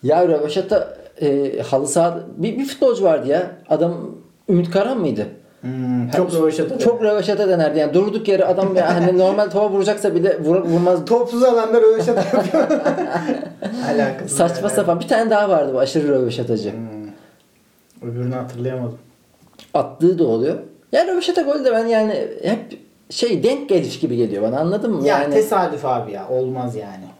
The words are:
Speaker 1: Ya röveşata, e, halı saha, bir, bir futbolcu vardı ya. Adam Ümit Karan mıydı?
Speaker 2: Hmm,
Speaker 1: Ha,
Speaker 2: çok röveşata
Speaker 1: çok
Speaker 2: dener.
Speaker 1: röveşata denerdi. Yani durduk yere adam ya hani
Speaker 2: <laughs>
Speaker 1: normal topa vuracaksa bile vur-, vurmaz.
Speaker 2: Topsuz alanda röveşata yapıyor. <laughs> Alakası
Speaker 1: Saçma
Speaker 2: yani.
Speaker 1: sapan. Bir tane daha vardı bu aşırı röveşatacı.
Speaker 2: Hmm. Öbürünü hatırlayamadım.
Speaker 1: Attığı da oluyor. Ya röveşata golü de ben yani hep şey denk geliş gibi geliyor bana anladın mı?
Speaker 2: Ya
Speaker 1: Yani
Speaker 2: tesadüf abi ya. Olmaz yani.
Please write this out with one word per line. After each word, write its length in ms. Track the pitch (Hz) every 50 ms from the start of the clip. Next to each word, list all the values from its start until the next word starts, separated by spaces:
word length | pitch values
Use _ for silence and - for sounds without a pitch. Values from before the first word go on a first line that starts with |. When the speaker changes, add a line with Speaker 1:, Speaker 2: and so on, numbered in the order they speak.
| -
Speaker 1:
Ya 240 | 127 151 170 180 175
röveşata, 680 | 170 151 151 - - 190 185 - 214 196 - - - - - - - -
e, 380 | 160 147 139 143 139 135 - -
halı 260 | 123 - - 131 143 147
saha, 320 | - 175 165 170 170 - - - - -
bir, 200 | 165 226 220 240
bir 60 | 277
futbolcu 380 | 277 - - 294 262 233 190 196
vardı 240 | 180 160 139 - 131
ya. 240 | 143 170 185 175 - - - -
Adam 240 | 156 165 170 175 170 - - - - - - _ _ _ _ -
Ümit 220 | 196 175 175 170
Karan 280 | 170 190 202 240 269 233
mıydı? 280 | 180 147 117 107 104 - - - - _ _ _
Speaker 2:
Hmm, 460 | - 127 127 131 127 127 127 123 120 120
Speaker 1:
Ha, 100 | 135 165
Speaker 2:
çok 160 | 185 175 165
röveşata 460 | 165 160 156 151 165 165 - 175 -
Speaker 1:
çok 220 | 254 240 233 -
Speaker 2:
dener. 100 | 226 208 208
Speaker 1:
röveşata 360 | 208 180 190 208 196 208 190
denerdi. 300 | 185 170 160 151 143 156
Yani 140 | 151 143 139
durduk 340 | 175 196 208 202 226 220 202
yere 180 | 196 185 190
adam 300 | - 180 185 190 185 185
ya 200 | 180 175 160 175
hani 220 | 175 170 180 185 180
Speaker 2:
<laughs> 0 |
Speaker 1:
normal 280 | 185 190 196 208 208 196
topa 200 | 170 196 214 208
vuracaksa 460 | 190 196 190 208 208 208 - 202 165
bile 140 | 170 165 190 - - 151
vur-, 200 | 151 170 190 175
vurmaz. 420 | 170 165 170 175 180 180 170 -
Speaker 2:
Topsuz 380 | - 220 240 247 240 233 233 254
alanda 380 | 254 233 233 220 220 226 233
röveşata 420 | 220 220 220 220 170 - 233 196 185 - - 202
yapıyor. 300 | 190 185 - 330 269 -
<laughs> 140 | 311 - - - - - 311 - - 170 - - - - - - - - - 202 220 247 - -
Alakası 460 | - 220 - 180 - - 95 - -
Speaker 1:
Saçma 260 | - 175 170 170 -
Speaker 2:
yani. 100 | - 208 -
Speaker 1:
sapan. 240 | 208 196 170 170 170
Bir 80 | - -
tane 220 | 262 220 226 226
daha 200 | 220 208 208 196
vardı 220 | 185 160 143 135 131
bu 60 | 127
aşırı 280 | - 131 - 160 147 147
röveşatacı. 640 | 139 131 127 117 110 - 123 117 117 107 101 107
Speaker 2:
Hmm. 1400 | 107 113 113 113 107 107 107 104 101 - - - _ _ _ _ _ _ _ _ _ _ _ _ _ - - 120
Öbürünü 260 | 117 120 123 123 127
hatırlayamadım. 640 | 127 127 - - 120 123 131 127 127 123 113 110 - - - _ _ _ _ _ _ _ _ _ - - _ _
Speaker 1:
Attığı 460 | 147 135 - - - 160 175 185 165
da 80 | 165 127
oluyor. 280 | 113 113 120 147 175 104 - - - _ _ _
Ya 160 | - 269 349 359
röveşata 340 | 370 349 349 - 349 359
golü 240 | 311 277 285 302 262
de 60 | 254 226
ben 120 | 220 226 226
yani 400 | 233 220 220 214 208 180 - - - - -
hep 360 | 165 214 220 - - - - - _ _ _ _ _
şey 340 | - - - 240 214 156 135
denk 260 | 226 269 277 285 -
geliş 300 | 196 175 139 123 - -
gibi 160 | - 127 123 120
geliyor 260 | 117 107 101 101 104
bana 160 | 113 120 139
anladın 320 | 160 170 196 208 - 233
mı? 160 | 208 156 135 147
Speaker 2:
Ya 120 | 147 139
Speaker 1:
Yani 140 | 143 147 143
Speaker 2:
tesadüf 520 | 147 143 - 220 190 180 160 147 139 135
abi 260 | 135 127 120 107 107
ya. 180 | 101 98 95 -
Olmaz 460 | 127 127 131 127 131 131 123 120 110
yani. 300 | 107 107 101 98 95 95 90 - _